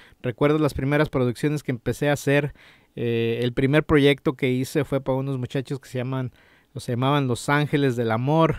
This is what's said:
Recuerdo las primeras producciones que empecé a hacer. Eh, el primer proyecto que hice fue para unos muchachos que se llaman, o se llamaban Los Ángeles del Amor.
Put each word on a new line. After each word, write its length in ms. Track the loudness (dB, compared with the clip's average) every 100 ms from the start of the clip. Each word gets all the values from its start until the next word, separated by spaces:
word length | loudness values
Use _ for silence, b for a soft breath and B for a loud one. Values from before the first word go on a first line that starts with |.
| b _
Recuerdo 360 | -8 0 2 4
las 160 | 0
primeras 360 | 0 0 0 2
producciones 520 | 0 0 0 -2 -2
que 80 | -4
empecé 380 | -6 -4 -2 0
a 40 |
hacer. 400 | 0 2 0 0 b b b b -6
Eh, 440 | -2 0 -2 -2
el 100 | -2
primer 300 | 0 2 2
proyecto 500 | 4 4 4 2 -2
que 180 | -2 -2
hice 320 | -2 -2 -2
fue 180 | -2 -4
para 160 | -2 -4
unos 200 | -4 -6
muchachos 420 | -4 -6 -6 -10
que 100 | -8
se 100 | -6
llaman, 320 | -4 -4 -6 b b b b
o 60 | -12
se 140 | -6
llamaban 340 | -2 2 2 0
Los 220 | -2 0
Ángeles 460 | 0 2 2 0 0
del 160 | 0
Amor. 460 | 0 2 4 2